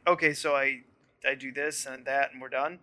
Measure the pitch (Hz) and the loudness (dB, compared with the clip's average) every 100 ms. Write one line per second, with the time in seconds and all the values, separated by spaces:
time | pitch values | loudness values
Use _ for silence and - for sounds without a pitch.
0 | 170 175 160 147 160 143 135 131 - _ | 2 4 4 2 2 2 2 -2 -10 _
1 | _ _ 135 139 135 135 147 151 139 131 | _ _ -2 -2 -6 -4 -4 -4 -8 -8
2 | 127 139 139 127 127 131 147 180 | -2 0 0 -2 -6 -2 -2 -4